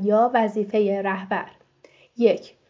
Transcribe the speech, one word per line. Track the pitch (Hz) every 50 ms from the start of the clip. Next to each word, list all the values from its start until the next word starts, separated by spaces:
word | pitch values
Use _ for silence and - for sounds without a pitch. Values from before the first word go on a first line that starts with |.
| 190
یا | 202 208 214 233 247 254
وظیفه | 240 220 214 214 220 208 202 - 214 208 202 202 196 196
رهبر: | 196 190 185 190 190 208 175 - - - _ _ _ _ _ - - _ _ _ _ _
یک، | 233 233 214 - - - - - _ _ _